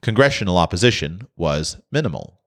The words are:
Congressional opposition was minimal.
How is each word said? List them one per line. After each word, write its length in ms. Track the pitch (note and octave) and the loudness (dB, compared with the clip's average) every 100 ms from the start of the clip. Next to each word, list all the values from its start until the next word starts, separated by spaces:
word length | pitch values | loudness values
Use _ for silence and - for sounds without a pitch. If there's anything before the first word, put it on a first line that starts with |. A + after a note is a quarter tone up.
Congressional 560 | - A2 C#3 - G2+ F2+ | -2 4 4 2 0 2
opposition 680 | E2 F2+ A#2+ A#2 D2 F2 B2 - | 2 4 2 2 -6 -10 -18 -4
was 400 | D#2+ D2 D#2 - _ | -2 -2 -4 -10 _
minimal. 480 | C#3 C#3 C2 G1+ _ | -4 -4 -8 -12 _